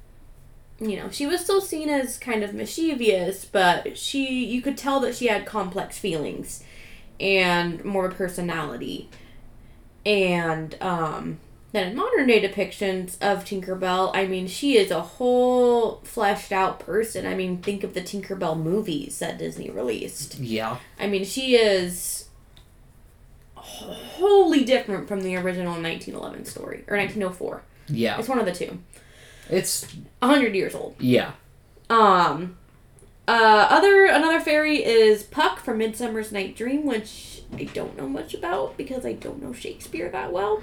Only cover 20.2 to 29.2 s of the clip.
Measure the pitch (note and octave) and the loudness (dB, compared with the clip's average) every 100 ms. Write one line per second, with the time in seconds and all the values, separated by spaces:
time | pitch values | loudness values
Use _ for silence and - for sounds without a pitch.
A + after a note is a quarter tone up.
20.2 | - - A#2 A2 A2 B2 - - G3+ G3 | -12 -10 -4 -4 -4 -8 -12 -6 -2 -2
21.2 | F#3+ C4+ C4 A#3 G#3+ F#3+ F3+ F3+ - - | -4 -4 4 4 6 2 0 -6 -8 -8
22.2 | - - - - - - - - - - | -12 -20 -20 -20 -20 -20 -20 -20 -20 -20
23.2 | - - - - - - - - - - | -20 -20 -20 -20 -20 -16 -14 -14 -12 0
24.2 | G4+ G4+ E4+ C#4+ A3+ C4 - F#3 D3+ G3 | 6 8 8 4 4 2 2 -6 -4 -4
25.2 | F#3 F3+ F3+ F3+ F3 E3+ E3 - - - | -2 -2 -2 -2 -4 -4 -6 -6 -10 -10
26.2 | - - - - - - - G3+ F#3 G#3+ | -10 -12 -14 -12 -12 -12 -4 -2 -2 -4
27.2 | F#3 F#3 - - - - - A2+ A2 G#2 | -6 -6 -8 -10 -16 -16 -6 0 0 0
28.2 | A3+ B3+ F#3 F3 - - - - - - | -2 0 0 -4 -8 -10 -16 -20 -20 -20